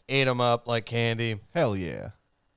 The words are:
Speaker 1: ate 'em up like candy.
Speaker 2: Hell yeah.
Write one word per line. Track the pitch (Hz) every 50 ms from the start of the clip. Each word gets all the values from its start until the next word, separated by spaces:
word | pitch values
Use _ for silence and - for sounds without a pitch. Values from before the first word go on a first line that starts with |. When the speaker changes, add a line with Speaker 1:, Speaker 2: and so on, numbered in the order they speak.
| _ -
Speaker 1:
ate | 131 139 135
'em | 131 127 123
up | 123 120 120 117 -
like | - 117 117 110
candy. | - 117 117 117 117 117 113 117 113 110 104 - - -
Speaker 2:
Hell | 170 156 123 104
yeah. | 98 90 82 64 50 50 - - _ _ _ _ _ _ _ _